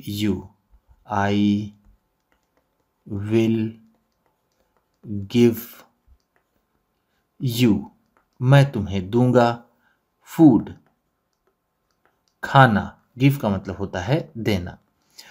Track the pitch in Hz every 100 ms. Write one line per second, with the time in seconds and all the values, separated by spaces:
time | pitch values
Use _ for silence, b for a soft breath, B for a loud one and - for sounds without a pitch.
0 | - 101 104 92 - _ _ _ _ _
1 | - 104 101 104 104 104 104 - _ _
2 | _ _ _ _ _ _ _ _ _ _
3 | - 101 104 113 113 113 110 - _ _
4 | _ _ _ _ _ _ _ _ _ _
5 | - 101 98 120 120 113 - - - _
6 | _ _ _ _ _ _ _ _ _ _
7 | _ _ _ - 131 113 123 82 - _
8 | _ _ _ - 127 139 139 117 87 95
9 | 92 117 127 123 117 117 - _ _ _
10 | _ _ - - 160 107 - 85 _ _
11 | _ _ _ _ _ _ _ _ _ _
12 | _ _ _ _ - 139 127 101 90 -
13 | _ 120 139 139 110 95 98 90 95 95
14 | 90 143 - 113 110 95 87 - _ _
15 | _ B B